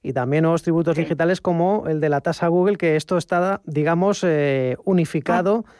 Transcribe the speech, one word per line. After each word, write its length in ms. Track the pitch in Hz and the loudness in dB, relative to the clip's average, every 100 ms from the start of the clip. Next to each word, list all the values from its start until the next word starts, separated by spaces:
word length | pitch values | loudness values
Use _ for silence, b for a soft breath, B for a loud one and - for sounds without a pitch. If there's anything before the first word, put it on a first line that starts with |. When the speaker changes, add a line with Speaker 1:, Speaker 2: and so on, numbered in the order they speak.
Speaker 1:
y 80 | - | -6
también 300 | 123 123 151 | -4 0 2
nuevos 200 | 160 165 | 2 0
tributos 320 | - 165 170 | 0 0 0
Speaker 2:
Sí. 80 | 156 | 0
Speaker 1:
digitales 380 | 156 156 165 185 | -2 0 0 0
como 480 | 185 170 180 208 160 | -2 0 0 0 -2
el 100 | 156 | -2
de 80 | 151 | 0
la 120 | 143 | 0
tasa 260 | 170 156 170 | -2 -2 0
Google, 300 | 175 185 202 | 2 2 2
que 180 | 170 | 0
esto 220 | 156 - 180 | 0 0 -4
está, 420 | - 175 185 196 | 0 -2 0 -4
digamos, 580 | - 147 151 170 190 202 | -4 -2 0 2 0 0
eh, 540 | 180 151 143 135 127 127 | 0 2 0 0 -2 -4
unificado 800 | - 185 156 160 - 175 180 220 | 0 0 0 -2 -2 0 2 0
Speaker 2:
Ah. 60 | b | b